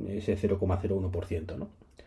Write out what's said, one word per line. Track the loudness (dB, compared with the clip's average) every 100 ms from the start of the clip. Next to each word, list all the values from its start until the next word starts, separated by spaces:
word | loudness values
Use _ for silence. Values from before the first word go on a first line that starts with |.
| -6
ese | -4 0 2
cero | 2 2
coma | 2 2
cero | 2 0
uno | 0
por | -2 -2
ciento, | -4 -4 -6
¿no? | -8 -12 -20 -20